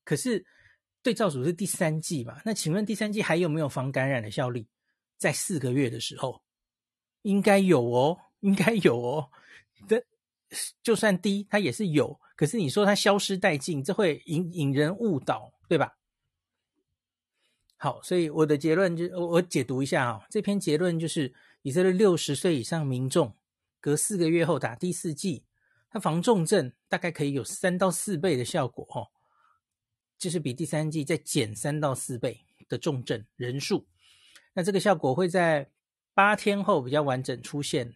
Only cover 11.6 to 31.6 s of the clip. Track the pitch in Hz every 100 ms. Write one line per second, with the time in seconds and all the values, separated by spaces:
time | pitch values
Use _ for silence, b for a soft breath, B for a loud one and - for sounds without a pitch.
11.6 | 180 120 208 147 120 - b b 143 233
12.6 | 156 160 202 202 214 202 - 190 196 151
13.6 | 139 151 135 190 196 143 - 156 175 175
14.6 | 139 139 151 196 226 151 - 117 - _
15.6 | - 165 127 _ _ _ _ _ _ _
16.6 | _ _ _ _ _ _ _ _ _ _
17.6 | _ - 151 - - 180 165 151 156 147
18.6 | 160 160 190 170 175 180 175 170 180 147
19.6 | 127 127 135 165 123 113 - 214 202 202
20.6 | 160 156 180 165 165 - 131 b b b
21.6 | 139 139 185 185 208 170 - 139 190 156
22.6 | 113 165 143 127 131 175 135 - _ _
23.6 | _ _ - 147 - 208 165 170 165 151
24.6 | 123 113 180 170 180 147 196 131 _ _
25.6 | _ _ _ 226 190 160 175 220 160 202
26.6 | 127 - - 180 175 165 147 139 110 -
27.6 | 190 180 190 170 - 180 185 139 120 131
28.6 | 123 - - 131 107 _ _ _ _ _
29.6 | _ _ _ _ _ - 185 170 135 127
30.6 | 160 156 156 156 139 156 - 170 110 107